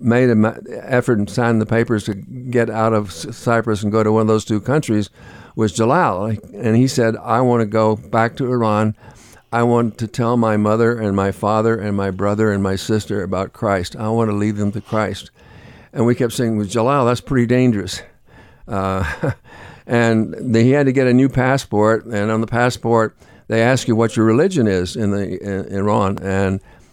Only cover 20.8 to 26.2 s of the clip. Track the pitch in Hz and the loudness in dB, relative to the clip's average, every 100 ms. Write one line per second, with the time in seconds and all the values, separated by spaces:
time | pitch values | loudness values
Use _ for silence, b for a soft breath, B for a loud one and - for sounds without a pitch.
20.8 | 135 131 127 123 135 131 127 139 - 104 | 2 2 4 4 4 2 0 0 -2 0
21.8 | 107 110 113 104 107 110 110 117 123 - | 2 2 -2 -4 -2 -2 -2 0 0 -2
22.8 | 113 117 110 b b b - 113 117 131 | 0 0 0 b b b -4 0 2 2
23.8 | - 113 113 117 110 117 190 175 110 92 | 0 0 0 2 4 4 2 2 2 0
24.8 | 90 - 104 101 92 90 101 98 - 98 | -2 -4 -2 -2 -4 -6 -6 -6 -6 -4
25.8 | 104 110 98 - | 0 0 0 -2